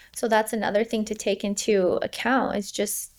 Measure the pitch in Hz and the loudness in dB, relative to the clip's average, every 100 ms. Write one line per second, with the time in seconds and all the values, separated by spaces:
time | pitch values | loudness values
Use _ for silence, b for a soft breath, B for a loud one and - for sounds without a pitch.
0 | B - 233 220 220 226 208 202 226 220 | B -4 2 2 2 0 0 0 0 -2
1 | 214 214 214 196 202 202 - 202 185 - | -2 -4 -2 -2 -2 -2 2 4 4 2
2 | - - 226 262 - 208 196 - 202 - | -2 -4 0 2 0 -2 -4 -4 -4 -4
3 | - | -10